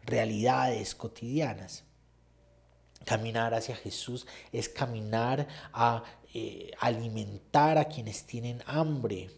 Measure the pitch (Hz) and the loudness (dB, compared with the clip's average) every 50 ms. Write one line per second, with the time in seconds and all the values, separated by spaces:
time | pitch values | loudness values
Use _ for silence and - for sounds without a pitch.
0 | - - 117 113 113 110 110 104 110 123 127 131 127 127 120 107 98 - - - | -2 2 2 2 2 2 2 4 4 4 6 6 4 2 0 0 -4 -6 -6 -6
1 | - 113 - - 120 117 131 156 156 123 101 87 95 92 - - - - _ _ | -10 -10 -10 -8 -6 -2 0 0 0 0 -4 -8 -10 -12 -14 -14 -16 -20 _ _
2 | _ _ _ _ _ _ _ _ _ _ _ _ _ _ _ _ _ _ _ - | _ _ _ _ _ _ _ _ _ _ _ _ _ _ _ _ _ _ _ -14
3 | - - 123 107 110 113 110 113 117 117 113 113 - - 123 - - 104 - - | -2 0 0 0 0 0 0 2 2 4 2 0 0 -2 -8 -8 -8 -8 -8 -6
4 | - - 123 123 - - - - - - - 117 113 - - - 139 123 117 110 | -6 -6 -8 -8 -8 -12 -16 -18 -16 -6 -6 -4 -4 -4 -2 -2 -2 -2 -2 -6
5 | 107 107 110 113 117 123 131 139 143 - - - - - - 113 117 117 117 117 | -2 0 2 2 2 2 2 0 0 -4 -6 -16 -16 -12 2 4 4 4 4 2
6 | 117 - - - - - - 117 110 107 95 92 87 82 - - - 120 117 113 | -4 -8 -18 -20 -20 -10 -8 -6 -6 -6 -8 -10 -14 -14 -6 0 0 0 2 0
7 | 117 113 107 110 107 101 101 98 - - - 147 147 156 160 156 147 151 - 135 | -4 -4 -4 -4 -6 -6 -8 -12 -10 2 6 6 8 8 8 6 4 4 -2 -8
8 | 110 107 101 - - - - 117 117 131 139 120 - - 135 156 165 156 151 135 | -8 -6 -8 -8 -8 -8 -8 -6 -4 -4 -6 -6 -6 -2 0 0 2 2 0 0
9 | 117 104 101 92 92 92 - | 0 0 -2 -2 -6 -10 -16